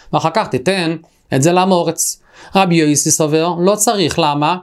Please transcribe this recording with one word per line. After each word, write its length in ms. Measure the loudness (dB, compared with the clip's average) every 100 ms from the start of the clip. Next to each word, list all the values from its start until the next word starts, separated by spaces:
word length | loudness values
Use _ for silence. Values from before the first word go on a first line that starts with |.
| -6
ואחר 180 | -4 -2
כך 120 | -2 -4
תיתן 500 | -2 -2 -2 -2 -4 -10 _ -6
את 80 | 0
זה 100 | 2
למורץ. 680 | 2 2 2 0 -4 -6 -8 _ -20 -4
רבי 200 | 0 2
יוסי 360 | 2 2 2 0
סובר, 440 | 0 0 0 0 0
לא 180 | 0 2
צריך, 420 | 0 0 -2 0
למה? 380 | -2 0 -2 -2